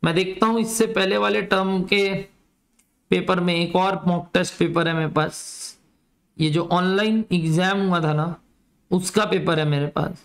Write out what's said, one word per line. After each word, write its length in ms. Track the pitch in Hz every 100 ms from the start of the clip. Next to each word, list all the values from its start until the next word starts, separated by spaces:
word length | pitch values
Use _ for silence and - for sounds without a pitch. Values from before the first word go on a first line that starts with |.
मैं 120 | -
देखता 320 | 165 185 - 220
हूँ 140 | 226
इससे 260 | 226 - 220
पहले 280 | 226 190 202
वाले 260 | 208 208
term 380 | 190 190 190 190
के 280 | 185 202 196 190 196 _ _ _ _ _ _ _ _
paper 300 | 180 180 185
में 140 | 175
एक 220 | 170 170 180
और 260 | 190 190 165
mock 220 | 175 170
test 240 | 180 180 -
paper 300 | 170 165 165
है 60 |
मेरे 160 | 165 156
पास, 680 | 156 156 - - - - - _ _ _ _ _ -
ये 140 | 160
जो 160 | 156 170
online 520 | 180 180 190 214 220 220
exam 480 | 180 160 160 185 196
हुआ 200 | 196 175
था 100 | 160
ना 200 | 151 160 170 _ _ _ _ _
उसका 340 | 185 185 -
paper 340 | 208 190 156 160
है 60 | 151
मेरे 200 | 147 143
पास। 340 | - - -